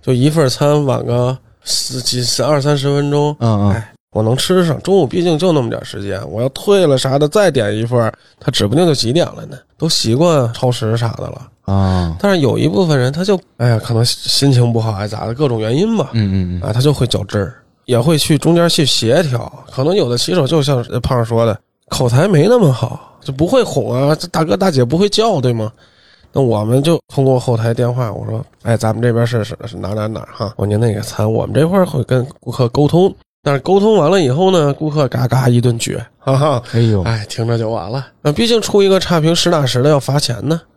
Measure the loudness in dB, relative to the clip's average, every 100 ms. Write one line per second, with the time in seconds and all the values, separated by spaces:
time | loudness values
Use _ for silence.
0 | 0 2 2 2 0 2 0 2 0 -2
1 | -2 -2 -2 -4 _ _ -6 -6 -6 -6
2 | -6 -4 -4 -2 0 0 0 0 0 0
3 | 0 0 0 0 0 2 2 0 -4 _
4 | _ -2 0 0 2 2 2 -2 2 2
5 | 2 0 0 0 2 0 0 -6 -10 -12
6 | -8 -8 -8 -4 -4 -4 0 2 4 2
7 | 2 0 2 2 2 2 -2 -2 -2 0
8 | 0 -4 _ _ -6 -2 0 2 2 0
9 | 0 0 -2 -6 -16 -18 _ _ -2 -2
10 | 0 2 2 2 0 -2 -2 -2 -2 -2
11 | -2 -6 -10 -12 -18 _ -2 0 2 0
12 | -2 -2 0 2 2 2 0 0 2 2
13 | 0 -2 -2 -2 -4 _ 0 0 0 0
14 | 0 -2 -4 0 4 4 4 2 -2 -4
15 | -6 -6 -8 -2 -2 0 -2 0 0 0
16 | -2 0 0 0 -2 -4 -4 0 0 2
17 | 0 -2 -4 -4 -4 -8 _ _ -2 0
18 | 2 0 2 0 2 2 2 2 0 0
19 | 2 2 2 -2 -6 -16 -14 -4 0 0
20 | 0 -2 0 0 2 2 2 -2 -2 -4
21 | -2 -2 0 2 0 0 _ _ _ -2
22 | 2 2 4 4 4 6 4 2 -4 -6
23 | -16 -16 -12 -4 2 2 2 -2 -2 0
24 | 0 0 -2 -4 -2 0 2 2 2 2
25 | 0 2 0 2 0 -2 -4 -10 _ _
26 | _ _ _ 0 2 2 2 2 2 0
27 | _ 0 2 2 0 0 0 0 -2 -2
28 | -4 -6 -8 -8 -10 _ -4 -2 0 0
29 | 0 0 0 -2 -4 -8 -14 -10 -8 -6
30 | -6 -8 -12 -8 -8 -4 -2 0 0 -2
31 | -6 -4 -2 0 -2 0 2 2 0 -2
32 | -2 -2 -2 -10 -14 -2 -2 2 2 4
33 | 2 0 _ _ -4 -4 2 2 4 4
34 | 4 2 2 2 2 2 2 -2 -4 -2
35 | -2 0 0 2 2 2 2 -2 -4 -6
36 | -10 _ -2 0 2 -2 -2 0 2 2
37 | 0 -4 -6 -6 -4 -2 -2 -6 -6 -8
38 | -10 _ -4 0 0 0 2 2 4 2
39 | 2 0 2 0 0 0 0 0 2 2
40 | 0 -2 -2 -4 -4 -4 -6